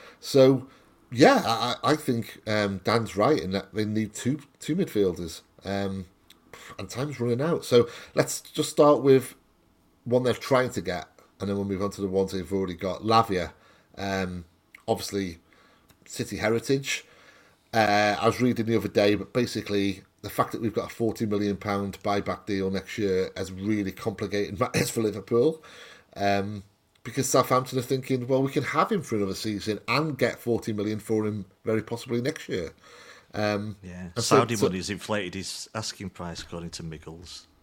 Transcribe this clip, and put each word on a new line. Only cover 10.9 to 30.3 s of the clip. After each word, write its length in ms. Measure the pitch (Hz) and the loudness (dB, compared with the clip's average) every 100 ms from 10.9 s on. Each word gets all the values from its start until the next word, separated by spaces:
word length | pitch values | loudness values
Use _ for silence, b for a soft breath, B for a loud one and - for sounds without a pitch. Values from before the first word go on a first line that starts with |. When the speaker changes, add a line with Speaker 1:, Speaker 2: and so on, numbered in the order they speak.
| 87 - - _ _ | -6 -8 -18 _ _
Speaker 1:
and 100 | 101 | -4
then 60 | 98 | -2
we'll 80 | 98 | -2
move 160 | 98 | -2
on 80 | 101 | -2
to 100 | 98 | -2
the 60 | 98 | 0
ones 240 | 95 95 | 2 0
they've 200 | 95 87 | -2 -2
already 200 | 98 92 | -2 -2
got. 280 | 85 95 90 | -4 -4 -4
Lavia, 500 | 107 113 113 92 78 - b b b - | 2 4 4 0 -2 -8 b b b -10
um, 480 | 98 95 92 90 82 _ _ - - | -4 -2 -4 -8 -14 _ _ -14 -4
obviously, 520 | 113 - 101 92 80 _ b b b b _ - | -4 -2 -4 -4 -8 _ b b b b _ -18
City 320 | - 117 98 | -10 -8 -4
heritage. 640 | 107 117 113 139 135 - - b b b b b _ | 0 0 0 -2 0 -8 -8 b b b b b _
Uh, 420 | 113 107 104 104 95 | 2 4 4 2 2
I 60 | 110 | 0
was 140 | 107 | 2
reading 260 | 123 113 110 | 0 0 0
the 120 | 113 | 0
other 100 | 95 | 0
day, 280 | 110 101 104 | 4 4 4
but 180 | 101 | 0
basically, 720 | 127 120 110 101 101 101 92 - _ | -2 -2 -4 -2 0 0 -2 -12 _
the 80 | 104 | -10
fact 220 | - 131 | -2 -2
that 80 | - | -2
we've 120 | 110 | -2
got 180 | - 92 | -2 -6
a 40 | - | -2
forty 300 | 117 101 110 | -2 -2 -2
million 320 | 101 101 95 | 0 0 -2
pound 420 | 107 101 98 - | -2 -2 -4 -6
buyback 440 | 104 101 95 90 - | -2 -2 -2 -6 -4
deal 260 | 98 95 | -2 -2
next 260 | 95 - - | -2 -6 -4
year 320 | 101 92 92 - | 0 0 0 -4
has 160 | 92 | -8
really 400 | 92 98 107 95 | -6 -2 0 -2
complicated 680 | - 117 95 104 101 90 90 | -4 -6 -4 -4 -2 -2 -2
<laughs> 0 | |
matters 300 | 123 165 131 | -2 0 0
for 120 | - | 0
Liverpool. 600 | 110 101 - 120 143 160 B B B B B - | -2 -2 -2 2 2 0 B B B B B -2
Um, 480 | 101 101 101 104 98 _ _ _ | 0 2 0 -8 -14 _ _ _
because 240 | - 139 131 | -8 -4 2
Southampton 500 | 139 123 127 131 131 | 2 4 2 2 -4
are 20 | |
thinking, 460 | 120 135 127 131 123 | -2 -4 0 -2 0
"Well, 120 | 135 | 0
we 80 | 135 | 2
can 120 | 147 | 0
have 260 | 123 147 196 | 0 0 0
him 120 | 208 | 0
for 160 | - 110 | -2 -2
another 160 | 98 95 | -2 -2
season 440 | 110 101 107 101 - | -4 -4 -4 -4 -2
and 280 | 123 160 135 | 0 0 0
get 220 | 117 | 0